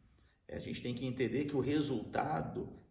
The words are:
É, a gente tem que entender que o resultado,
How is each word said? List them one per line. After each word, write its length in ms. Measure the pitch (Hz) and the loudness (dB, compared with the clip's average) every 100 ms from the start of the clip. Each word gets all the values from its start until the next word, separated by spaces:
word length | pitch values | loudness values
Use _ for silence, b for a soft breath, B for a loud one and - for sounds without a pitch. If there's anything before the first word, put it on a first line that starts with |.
| b b b b - | b b b b -10
É, 120 | - | -8
a 20 | |
gente 220 | - 117 | -6 -4
tem 120 | 123 | -4
que 120 | 120 131 | -2 -2
entender 400 | 120 120 127 147 | 0 2 2 2
que 100 | 143 | 2
o 60 | |
resultado, 1160 | 127 147 135 120 - - - 80 - - - B B | 4 4 4 0 0 0 2 0 -2 -4 -6 B B